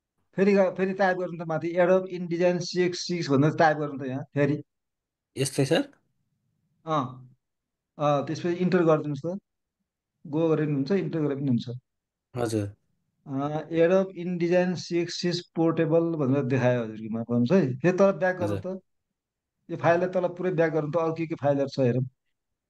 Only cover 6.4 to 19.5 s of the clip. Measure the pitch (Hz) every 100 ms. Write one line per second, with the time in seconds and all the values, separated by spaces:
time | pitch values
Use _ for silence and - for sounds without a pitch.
6.4 | _ _ _ _ 160 151 127 127 - _
7.4 | _ _ _ _ _ - 147 143 135 139
8.4 | 175 175 180 180 165 151 147 139 165 196
9.4 | - _ _ _ _ _ _ _ 165 151
10.4 | 165 151 151 139 139 196 156 156 143 135
11.4 | 139 120 120 123 - _ _ _ _ 123
12.4 | 113 107 101 - _ _ _ _ 151 135
13.4 | 147 156 156 165 170 190 190 175 175 175
14.4 | 170 180 180 170 - 170 170 - 180 175
15.4 | - 170 160 156 156 165 170 160 131 143
16.4 | 127 127 123 123 110 110 110 113 117 120
17.4 | 120 190 131 127 170 185 196 156 185 185
18.4 | 104 101 185 190 - _ _ _ _ _
19.4 | _